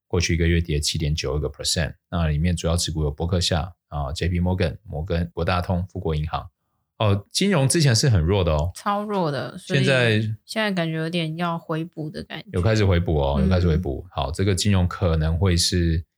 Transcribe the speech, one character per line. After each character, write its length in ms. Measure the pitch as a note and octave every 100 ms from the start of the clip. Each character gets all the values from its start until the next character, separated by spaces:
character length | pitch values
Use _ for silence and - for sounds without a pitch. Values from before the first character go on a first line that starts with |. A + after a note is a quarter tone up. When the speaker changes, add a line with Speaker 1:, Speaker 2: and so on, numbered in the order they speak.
| -
Speaker 1:
过 120 | F2+
去 140 | E2
一 20 | E2
个 120 | E2+
月 120 | E2+
跌 200 | E2 D2
七 180 | - D#2
点 160 | D2+
九 200 | D2+ C2+
二 40 | D2
个 100 | C#2
percent。 460 | - D2 F2 C#2+ - -
那 160 | F2 D#2+
里 120 | D2
面 180 | F2 E2+
主 100 | E2+
要 100 | E2+
持 140 | E2
股 140 | D#2
有 60 | D2+
伯 120 | C#2+
克 160 | E2+ F2+
夏、 320 | - E2 - - -
啊 260 | D2+ C#2
，J 160 | D#2+ F2
P 120 | F2
Morgan、 380 | F2+ F2+ E2 -
摩 220 | - D#2
根、 260 | D#2 E2+ E2+
国 120 | -
大 180 | F2 F2+
通、 240 | F2 F2+ F2+
富 140 | F#2
国 160 | E2 D2+
银 120 | D#2
行。 220 | C#2+ - _ _ _ _ -
哦， 260 | G#2+ G2 -
金 180 | - G3
融 200 | E3+ C3+
之 120 | F3
前 140 | C#3+
是 140 | A2+ D3
很 120 | G2
弱 220 | D#2+ G2+
的 100 | E2
哦。 200 | D2+ E2+
Speaker 2:
超 300 | - G#3 G3+
弱 260 | G#3+ G3+ D#3+
的， 260 | C3+ - F#3
所 200 | - C#3+
以 80 |
Speaker 1:
现 40 | C3
在 320 | C3 A#2 G#2+ A2 A2
Speaker 2:
现 160 | - A3
在 120 | G#3+
感 160 | F#3 E3
觉 80 | D#3+
有 120 | D#3+
点 280 | F3 D#3+ D#3+
要 200 | F3 E3
回 280 | - D#3+
补 260 | E3 - D#3
的 140 | D#3
感 160 | - C3+
觉。 80 | -
Speaker 1:
有 60 | F#2+
开 140 | G2+
始 100 | A2
回 140 | G2 F2
补 220 | F2 D2+
哦， 160 | C#2 C#2+
Speaker 2:
嗯。 60 |
Speaker 1:
有 40 | -
开 120 | F2+
始 80 | E2+
回 80 | D#2
补。 280 | C#2 C2 -
好， 220 | - C#2+
这 120 | E2+
个 80 | G2
金 200 | F#2 G#2
融 160 | F#2+ F2
可 280 | - F2 D#2+
能 220 | D#2+ E2+
会 180 | G2 E2+
是 480 | - F2+ E2+ D#2+ -